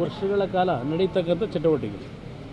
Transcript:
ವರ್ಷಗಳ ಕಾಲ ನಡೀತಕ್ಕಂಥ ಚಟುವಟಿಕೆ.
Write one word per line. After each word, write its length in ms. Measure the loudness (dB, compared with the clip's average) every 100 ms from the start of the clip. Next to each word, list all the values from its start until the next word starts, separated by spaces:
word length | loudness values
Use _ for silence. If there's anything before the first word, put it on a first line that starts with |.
ವರ್ಷಗಳ 420 | 0 -2 0 0 2
ಕಾಲ 240 | 2 2
ನಡೀತಕ್ಕಂಥ 760 | 2 0 2 2 2 2 0
ಚಟುವಟಿಕೆ. 720 | 0 2 2 2 0 -8 -12 -14 -14 -14 -14